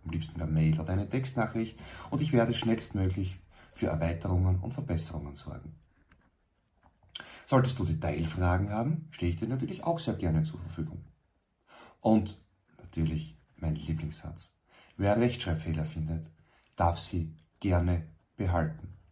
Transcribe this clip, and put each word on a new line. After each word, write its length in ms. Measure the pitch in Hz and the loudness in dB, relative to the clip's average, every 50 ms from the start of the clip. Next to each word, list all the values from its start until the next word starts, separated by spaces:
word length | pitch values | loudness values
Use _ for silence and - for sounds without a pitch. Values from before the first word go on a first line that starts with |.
| - | -6
am 60 | 82 | -4
liebsten 240 | 82 82 - - - | -4 -4 -4 -6 -6
per 140 | 82 85 76 | -6 -2 0
Mail 300 | 78 78 78 78 78 80 | 2 4 4 4 4 2
oder 120 | 80 82 | 0 0
eine 160 | 92 95 104 - | 0 -2 0 0
Textnachricht, 720 | - 131 131 - - 120 110 107 - 113 113 - - - - - - - - - | -2 -2 -2 -2 0 -2 -2 0 0 -4 -4 -4 -6 -14 -16 -16 -14 -14 -8 -4
und 100 | - - | -2 0
ich 120 | 151 - | 0 4
werde 220 | 131 120 117 113 117 | 4 4 4 4 2
schnellstmöglich 840 | - - 117 113 113 - - - 101 95 92 92 98 92 92 92 - - - - - - - | 0 2 2 2 0 0 -4 0 2 2 2 2 0 -2 -4 -4 -10 -18 -20 -20 -20 -20 -20
für 140 | - - - | -4 -2 0
Erweiterungen 720 | - - 80 80 82 85 - - 90 92 90 92 92 92 92 | 0 0 0 0 0 -2 -2 0 2 2 4 6 4 4 2
und 160 | - - - | 0 -4 -4
Verbesserungen 640 | - 78 - 85 78 - - - 82 76 71 71 | -6 -2 -2 -2 -2 -2 -4 -6 -8 -8 -8 -12
sorgen. 380 | - - 76 76 - - 80 - - _ _ _ _ _ _ _ _ _ _ _ _ _ _ _ _ _ _ _ _ _ _ _ _ _ _ _ - - - - - - | -12 -12 -12 -12 -10 -12 -14 -18 -18 _ _ _ _ _ _ _ _ _ _ _ _ _ _ _ _ _ _ _ _ _ _ _ _ _ _ _ -14 -14 -12 -18 -20 -2
Solltest 320 | - 135 131 127 - - - | 4 4 4 4 4 0 0
du 60 | 92 | 0
Detailfragen 840 | 90 - - - 80 73 78 82 80 - 95 90 87 90 95 101 104 | 0 0 0 0 -2 0 0 -2 -2 0 2 2 4 4 4 2 0
haben, 360 | 101 107 120 147 156 160 - - | 0 -2 0 0 -2 -2 -4 -12
stehe 200 | - - 90 85 | -6 -2 -2 -2
ich 80 | 82 - | 0 0
dir 100 | 110 107 | -2 -2
natürlich 360 | 131 131 - - - - - | -2 -2 -2 -4 -6 -4 -2
auch 160 | - - 82 | -2 -2 0
sehr 140 | - 120 107 | -2 -4 -4
gerne 280 | - 95 82 80 78 | 0 0 2 2 2
zur 160 | 78 - - - | 2 0 -4 -8
Verfügung. 460 | 87 - - - 80 - - - - - _ _ _ _ _ _ _ _ _ _ _ _ - - - - - _ | -10 -10 -8 -8 -8 -8 -8 -14 -16 -18 _ _ _ _ _ _ _ _ _ _ _ _ -20 -20 -20 -20 -20 _
Und 440 | - 113 110 110 95 - - - _ _ _ _ _ _ _ - | 4 6 6 6 4 0 -8 -14 _ _ _ _ _ _ _ -20
natürlich 600 | - - - 82 80 78 78 78 - - - - _ _ _ | -20 -8 -2 0 0 0 0 -2 -4 -8 -14 -20 _ _ _
mein 200 | - 85 80 78 | -4 -2 -2 -2
Lieblingssatz: 760 | 76 - - 80 78 78 76 - - - 80 - - - - _ _ _ _ _ - - _ _ | -2 -2 -4 -4 -2 -4 -6 -8 -10 -12 -14 -14 -14 -18 -20 _ _ _ _ _ -20 -20 _ _
Wer 240 | - 101 101 104 117 | 2 4 4 6 6
Rechtschreibfehler 640 | 120 123 - - - 90 82 78 - 85 78 78 78 | 6 4 2 0 -2 -2 -2 0 0 -2 0 0 0
findet, 440 | - - 80 78 78 80 80 - - _ _ _ _ _ _ _ _ _ | -2 -2 -4 -2 -2 -2 -4 -6 -10 _ _ _ _ _ _ _ _ _
darf 240 | - 87 85 85 - | 2 2 2 2 0
sie 340 | - - - 87 80 80 - - _ _ _ _ | -4 -2 -2 -2 -2 -4 -8 -16 _ _ _ _
gerne 480 | - 98 90 85 87 87 87 85 80 - - _ _ _ _ | 0 2 4 4 4 4 2 0 -2 -6 -16 _ _ _ _
behalten. 600 | - 104 92 87 85 80 78 - - - - - - _ _ | -2 0 2 2 2 2 0 -2 -8 -12 -16 -16 -18 _ _